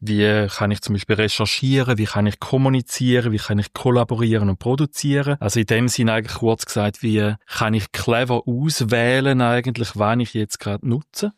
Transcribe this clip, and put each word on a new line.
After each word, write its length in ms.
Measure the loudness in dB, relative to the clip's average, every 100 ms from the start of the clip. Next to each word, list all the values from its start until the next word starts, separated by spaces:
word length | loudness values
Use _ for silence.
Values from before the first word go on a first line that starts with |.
wie 460 | -2 2 4 4 0
kann 220 | 0 -2
ich 100 | 0
zum 120 | -2
Beispiel 220 | -2 0 0
recherchieren, 800 | 0 0 -2 -2 0 2 2 0
wie 60 |
kann 240 | 0 0 0
ich 140 | -2
kommunizieren, 920 | -2 0 2 0 -2 -2 2 2 2
wie 60 | -2
kann 220 | -2 -2
ich 120 | -2
kollaborieren 760 | -2 0 2 2 0 0 2 0
und 100 | -2
produzieren. 800 | -2 0 -2 -2 -2 0 0 -2
Also 220 | -2 0
in 40 | 2
dem 220 | 2 0
Sinn 220 | 2 0
eigentlich 300 | 0 -2 -2
kurz 260 | 0 0 -2
gesagt, 360 | -2 -2 -2
wie 320 | -2 0 0 -2 -6
kann 260 | -2 0
ich 200 | 0 -2
clever 500 | -4 0 0 2 0 -2
auswählen 920 | -2 0 0 0 2 2 2 2 2
eigentlich, 520 | 2 2 0 -4 -4
wann 260 | 0 2 2
ich 140 | 0
jetzt 260 | -2 -4 -4
gerade 260 | -6 -4 -2
nutze, 460 | -4 -4 -6 -6